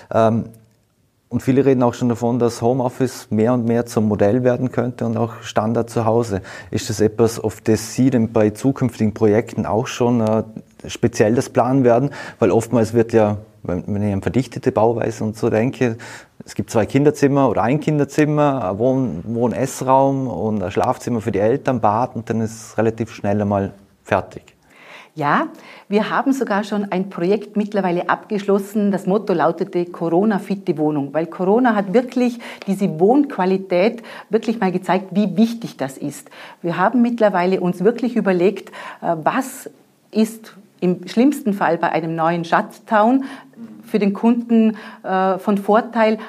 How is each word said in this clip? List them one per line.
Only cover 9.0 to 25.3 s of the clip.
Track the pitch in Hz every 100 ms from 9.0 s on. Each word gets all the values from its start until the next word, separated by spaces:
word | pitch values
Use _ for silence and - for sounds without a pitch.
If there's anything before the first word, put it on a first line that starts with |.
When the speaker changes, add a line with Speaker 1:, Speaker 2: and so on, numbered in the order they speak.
| 107
Speaker 1:
Projekten | - 110 104 107 - 76
auch | 107 127
schon, | - 120 120
äh, | 110 110 110 - - _ -
speziell | - 120 - 107 123
das | -
planen | 127 120 135
werden? | 120 117 139 - - -
Weil | 107
oftmals | 107 113 123 107 117
wird | 110
ja, | 113 104 104 - _
wenn, | - 90 87
wenn | 101
ich | 104
an | 95
verdichtete | 95 120 131 131 127
Bauweise | 107 117 113 - 113
und | 110 104
so | 117
denke, | 110 127 - 127 113 - - - _ -
es | -
gibt | -
zwei | 113 98
Kinderzimmer | 139 147 147 139 139 131
oder | 90
ein | 110 151
Kinderzimmer, | 156 147 139 - 151 151 147 135 92
ein | 101
Wohn-, | 127 131 123 80 107
Wohn-, | 117 120
Essraum | 98 131 - 131 135 135 135 131
und | 85 110 107
ein | 90
Schlafzimmer | 110 107 - 117 117
für | 110
die | 98
Eltern, | 107 139 - 123
Bad | 110 107 127 120
und | 110
dann | 113
ist | 110 - -
es | -
relativ | 113 113 113
schnell | - 101 104
einmal | 101 101 98 - _ _
fertig. | - 95 - - - _ _ - - - - 156
Speaker 2:
Ja, | 143